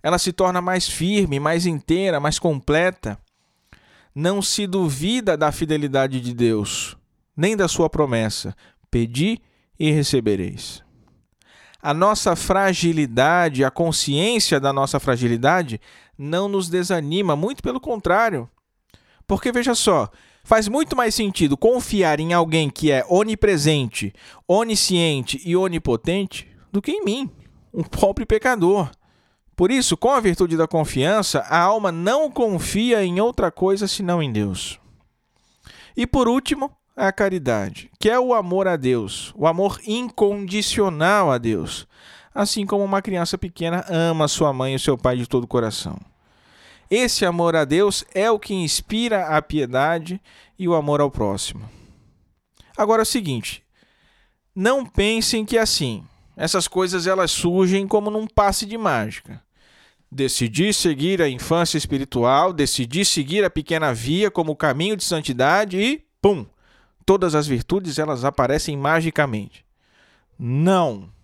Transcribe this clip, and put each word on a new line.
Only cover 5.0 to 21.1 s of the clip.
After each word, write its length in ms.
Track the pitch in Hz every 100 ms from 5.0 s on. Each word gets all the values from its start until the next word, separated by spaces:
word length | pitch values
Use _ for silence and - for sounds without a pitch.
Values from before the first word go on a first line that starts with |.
| 170 247 208 151
da 160 | 151
fidelidade 720 | - 160 156 143 135 131 131
de 120 | 123
Deus, 600 | 120 117 110 101 - - - _ _ _ -
nem 220 | 180 214
da 100 | 175
sua 220 | - 160
promessa: 680 | - 143 117 110 - 101 - _ _ _
"Pedi 500 | 120 117 120 185 233 _ _ _ _
e 100 | 156
recebereis." 920 | 151 139 131 110 98 87 - - - _ _ _ _ _ _ _ - - _
A 120 | 151
nossa 420 | 151 196 214 - 170
fragilidade, 1300 | - 190 196 180 170 160 139 117 139 175 165 131
a 80 | 135
consciência 880 | - 170 156 - 143 202 240 - 147
da 140 | 139
nossa 260 | 139 135 139
fragilidade, 800 | - 120 120 117 131 180 151 110 - - _ -
não 320 | 143 175 202
nos 180 | 196 175
desanima, 680 | 180 180 175 147 175 190 147
muito 260 | 190 277
pelo 160 | - 254
contrário. 680 | - 226 180 190 226 156 117 _ _ _ _ _ _ _ -
Porque, 240 | 190 247
veja 240 | 247 247
só, 360 | 226 233 160 104 - _ _
faz 240 | - 220 208
muito 260 | 262 320
mais 220 | 254 233